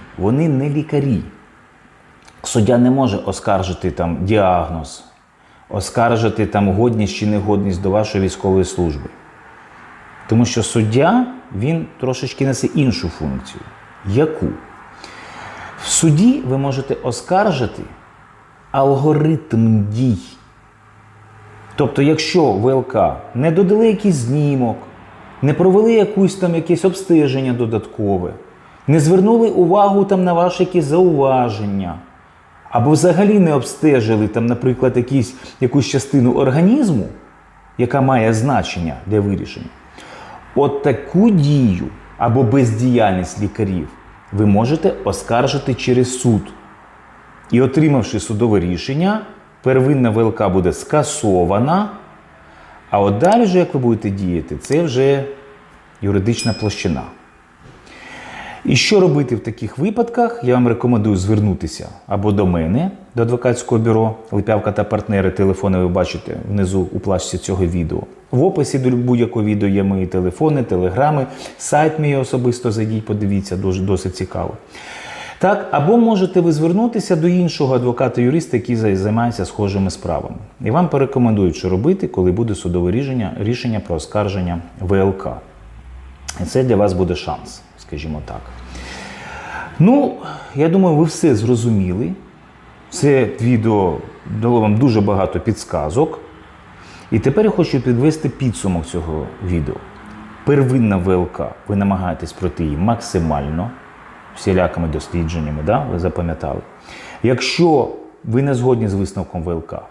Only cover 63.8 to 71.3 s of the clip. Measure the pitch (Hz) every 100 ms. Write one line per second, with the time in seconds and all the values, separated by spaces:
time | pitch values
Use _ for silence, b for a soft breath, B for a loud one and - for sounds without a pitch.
63.8 | 113 110 113 110 - 101 101 107 104 101
64.8 | 98 104 101 101 92 - 98 92 101 92
65.8 | 90 92 87 - - - - 101 92 95
66.8 | 90 95 98 92 - 95 - 95 87 90
67.8 | 80 82 - - - 127 175 156 139 139
68.8 | 127 123 123 120 113 113 107 104 101 98
69.8 | 98 95 92 92 92 87 156 143 120 90
70.8 | 90 98 147 151 127